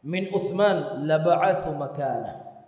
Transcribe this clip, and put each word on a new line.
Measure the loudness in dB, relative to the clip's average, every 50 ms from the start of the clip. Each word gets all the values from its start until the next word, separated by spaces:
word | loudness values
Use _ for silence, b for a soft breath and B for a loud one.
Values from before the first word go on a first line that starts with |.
| -8
min | -4 -4 -4 -4 -2
Utsman | -2 -2 -2 -2 0 2 4 4 4 2 -2 -4 -6 -4 0 2
laba'athu | 2 4 4 4 4 4 4 2 2 0 -2 -4 -4
makana. | -6 -6 -6 -6 -4 -4 -2 -2 -4 -6 -8 -12 -14 -16 -18 -20 -20 -20